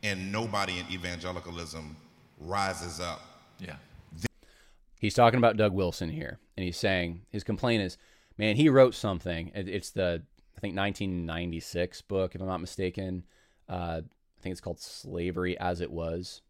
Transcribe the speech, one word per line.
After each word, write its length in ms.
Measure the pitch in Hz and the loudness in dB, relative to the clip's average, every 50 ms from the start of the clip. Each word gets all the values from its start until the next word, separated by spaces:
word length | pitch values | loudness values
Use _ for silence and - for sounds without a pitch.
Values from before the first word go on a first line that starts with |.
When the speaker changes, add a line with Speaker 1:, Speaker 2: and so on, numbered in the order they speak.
| - | 0
Speaker 1:
and 300 | 107 101 92 92 95 101 | -2 -2 -2 -2 -2 -2
nobody 480 | 107 117 113 104 101 98 92 90 90 | -2 -2 0 0 0 0 0 -2 -4
in 60 | 90 - | -4 -6
evangelicalism 1040 | 90 92 87 90 87 85 82 92 90 87 82 87 85 85 85 78 76 80 80 76 76 76 - - - - - - _ - | -6 -6 -4 -6 -6 -4 -6 -6 -6 -6 -8 -8 -8 -8 -8 -8 -8 -10 -10 -12 -14 -16 -20 -20 -20 -20 -20 -20 _ -16
rises 580 | 76 82 95 101 98 98 92 80 85 87 80 78 | -8 -4 -2 0 0 0 -2 -4 -6 -8 -8 -6
up. 220 | 90 87 80 - - - - - - - - - | -6 -6 -6 -8 -12 -18 -20 -20 -20 -20 -18 -14
Speaker 2:
Yeah. 160 | 95 87 80 - - - - - - - - 82 82 - - - - - - - - - - - - _ - - | -12 -12 -12 -14 -18 -20 -20 -20 -20 -18 -14 -8 -8 -8 -8 -8 -20 -20 -20 -20 -20 -20 -20 -20 -20 _ -12 -2
Speaker 3:
He's 160 | - 107 - | -2 0 6
talking 240 | - 120 117 113 127 | 8 8 8 8 8
about 180 | 117 117 107 | 6 6 6
Doug 160 | 107 107 104 90 | 6 4 4 4
Wilson 380 | 98 95 87 82 - 95 82 | 4 0 0 0 -2 -4 -4
here, 300 | - 156 151 - - - _ _ _ | -4 -6 -8 -8 -12 -14 _ _ _
and 80 | - 92 | -4 -4
he's 120 | 90 87 | -4 -2
saying, 460 | - - 104 95 92 87 85 85 87 98 - | 0 0 2 2 2 0 -2 -4 -8 -12 -8
his 140 | - 107 - | -8 -8 -4
complaint 380 | - 107 101 - 123 117 110 101 | -2 -4 0 2 2 4 4 2
is, 140 | 90 - - _ _ - _ _ _ - | 0 -4 -10 _ _ -20 _ _ _ -6
man, 200 | - 104 107 104 | 0 2 2 4
he 120 | 117 151 160 | 6 8 8
wrote 260 | 131 135 131 127 110 | 10 10 10 10 8
something. 580 | - - 107 95 82 - 92 85 82 85 87 - | 0 -2 -2 -2 -2 -2 -2 -4 -2 -4 -6 -6
It, 140 | 101 95 92 | -8 -6 -4
it's 220 | 92 101 - - | -4 -6 -6 -6
the, 320 | - 98 95 87 85 82 - _ _ _ - _ _ | -2 0 2 2 2 0 -4 _ _ _ -20 _ _
I 40 | - | -8
think, 140 | - 101 87 | -8 -6 -2
nineteen 500 | 98 98 101 98 - 104 95 92 87 85 | 0 -2 -2 -2 -2 -4 -2 -2 -2 -4
ninety-six 760 | 82 80 82 87 87 82 82 78 - - 87 87 90 - - - | -4 -4 -4 -4 -4 -4 -6 -8 -6 -2 -2 -2 -2 -4 -12 -10
book, 320 | _ 101 95 95 90 - | _ 0 0 0 0 -2
if 60 | 90 | -6
I'm 80 | 92 92 | -4 -4
not 120 | 92 87 | -4 -4
mistaken. 640 | 82 90 - - 95 92 90 - 95 92 92 90 87 - _ _ _ _ _ _ _ - | -4 -8 -4 -2 -2 -2 -2 -2 -4 -4 -4 -6 -6 -10 _ _ _ _ _ _ _ -8
Uh, 320 | 92 90 87 85 82 82 82 | -6 -6 -4 -4 -4 -6 -6
I 400 | - _ _ _ _ _ _ - | -8 _ _ _ _ _ _ -8
think 100 | 95 92 | -8 -8
it's 80 | 85 | -6
called 200 | - 87 85 - | -6 -8 -8 -8
Slavery 760 | - - - - - - - 87 85 90 87 87 90 90 90 - | -10 -16 -16 -14 -12 -8 -6 -2 -2 -2 0 0 0 0 0 0
as 220 | 90 90 90 85 | 0 -2 0 -2
It 120 | 90 - - | -4 -6 -4
Was 500 | 85 82 82 82 87 90 - - - _ _ | -4 -4 -4 -4 -6 -6 -8 -12 -16 _ _